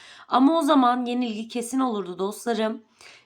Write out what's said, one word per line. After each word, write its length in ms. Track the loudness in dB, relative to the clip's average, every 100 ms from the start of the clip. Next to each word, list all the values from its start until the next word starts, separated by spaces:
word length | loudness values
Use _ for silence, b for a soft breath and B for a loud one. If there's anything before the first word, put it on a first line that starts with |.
| B B B
Ama 300 | 4 4 4
o 40 |
zaman 420 | 4 4 4 2
yenilgi 440 | -2 -2 -4 -6 -8
kesin 320 | -8 -4 -2
olurdu 380 | -2 -2 -6 -6
dostlarım. 640 | -6 -6 -4 -2 -2 -4 _ B B B